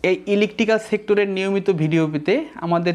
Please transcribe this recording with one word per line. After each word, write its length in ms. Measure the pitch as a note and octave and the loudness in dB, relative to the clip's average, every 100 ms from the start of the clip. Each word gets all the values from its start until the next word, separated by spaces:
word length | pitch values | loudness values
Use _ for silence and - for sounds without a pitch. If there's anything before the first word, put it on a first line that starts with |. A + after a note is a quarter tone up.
| F3+ | 0
এই 60 | F#3 - | -2 0
ইলেকট্রিক্যাল 460 | G3+ G#3 - G#3+ A3 A3 | 2 2 0 0 0 0
সেক্টরের 400 | G#3+ G#3 G3+ G3 F#3+ | -6 0 0 2 0
নিয়মিত 300 | F#3+ G3 F#3+ F3 | 0 0 0 0
ভিডিও 220 | D#3 E3 D#3 | 2 2 0
পেতে 200 | D3+ D3 A#3+ D#4 - E3+ | -2 0 -2 -2 -8 -2
আমাদের 280 | E3+ E3+ | 0 0